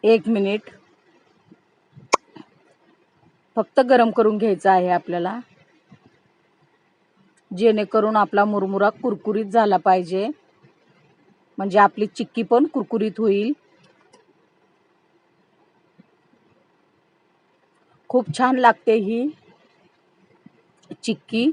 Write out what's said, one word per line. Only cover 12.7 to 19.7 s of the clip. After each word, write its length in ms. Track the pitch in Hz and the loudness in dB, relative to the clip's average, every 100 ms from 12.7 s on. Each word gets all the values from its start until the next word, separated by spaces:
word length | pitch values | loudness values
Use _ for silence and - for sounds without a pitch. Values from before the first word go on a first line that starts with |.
| 277 202 226 214 180 | -2 -6 -4 -4 -2
होईल. 340 | 220 202 220 294 _ _ _ _ _ _ _ _ _ _ _ _ _ _ _ _ _ _ _ _ _ _ _ _ _ _ _ _ _ _ _ _ _ _ _ _ _ _ _ _ _ _ _ _ _ | -2 0 -2 -6 _ _ _ _ _ _ _ _ _ _ _ _ _ _ _ _ _ _ _ _ _ _ _ _ _ _ _ _ _ _ _ _ _ _ _ _ _ _ _ _ _ _ _ _ _
खूप 160 | 247 220 151 | -4 -4 -4
छान 200 | 254 254 | -2 2
लागते 360 | 240 220 - 220 | 2 2 0 0
ही 280 | 196 226 277 302 _ _ _ | 0 -4 -6 -8 _ _ _